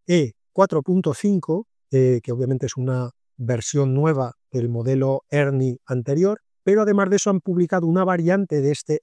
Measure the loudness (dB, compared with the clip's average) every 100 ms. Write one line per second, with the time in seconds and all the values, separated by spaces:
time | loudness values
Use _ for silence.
0 | 0 0 0 -4 _ 0 0 0 0 0
1 | 0 -2 0 0 0 -4 -6 _ _ 2
2 | 2 2 -2 -4 -2 -2 -4 -4 -4 -4
3 | -6 -10 _ -10 -4 -4 -2 0 0 2
4 | 0 0 -4 -8 _ -4 -2 -2 -2 0
5 | 0 -2 -2 -2 0 0 -2 -4 -6 -6
6 | -2 0 0 -2 _ _ 0 2 4 2
7 | 2 2 2 -2 0 0 0 0 2 2
8 | 2 0 2 0 0 0 0 -2 -2 -4